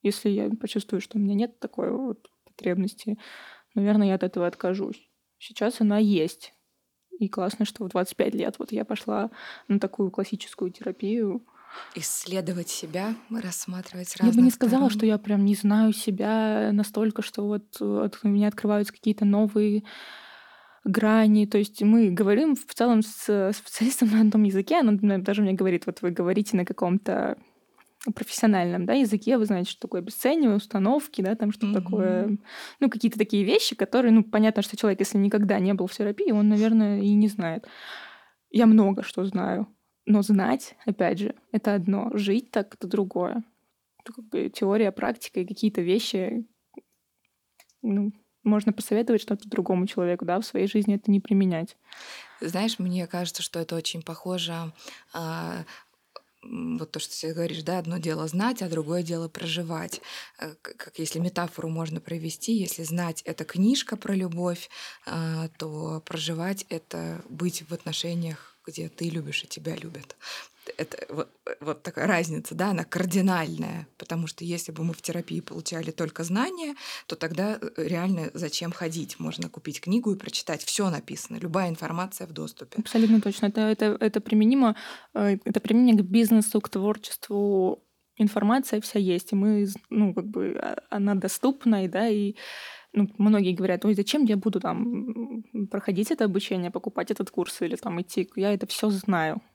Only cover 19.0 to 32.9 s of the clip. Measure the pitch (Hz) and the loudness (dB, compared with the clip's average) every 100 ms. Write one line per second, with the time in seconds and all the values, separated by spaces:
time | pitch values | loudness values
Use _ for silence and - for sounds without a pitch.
19 | - 214 202 202 214 214 208 208 214 - | -2 2 4 4 4 2 2 0 -4 -18
20 | - - - - - - _ _ - 190 | -18 -20 -20 -20 -20 -20 _ _ -2 2
21 | 214 220 220 214 208 208 208 - 208 233 | 4 6 6 6 6 2 0 2 6 6
22 | 214 175 196 208 311 269 - - 240 226 | 6 4 4 4 4 2 -2 0 4 4
23 | 214 - - 202 190 208 - - 226 269 | 2 -4 0 2 2 -2 -8 -2 0 4
24 | 226 220 214 214 208 190 196 339 240 208 | 4 6 6 6 4 2 2 4 4 4
25 | 208 196 190 202 202 190 185 175 - 180 | 4 2 0 2 2 2 2 2 -2 -4
26 | 175 175 175 190 208 185 180 - 185 190 | -4 0 0 2 2 0 0 -2 0 0
27 | - 185 - - _ _ _ _ _ _ | 0 -2 -2 -4 _ _ _ _ _ _
28 | - - 226 - 220 196 175 175 180 254 | -8 -6 -8 0 2 4 2 -2 0 2
29 | 240 208 220 262 214 190 185 - 220 - | 2 0 2 2 2 0 -2 -6 -6 -6
30 | 190 - 247 320 262 208 - 208 196 285 | -6 -2 0 4 4 2 0 0 2 2
31 | - - 185 226 208 208 208 202 180 208 | -2 -4 -2 0 -2 -2 0 -2 0 0
32 | 185 214 214 208 - - - - 277 | 2 2 0 -2 -6 -18 -18 0 0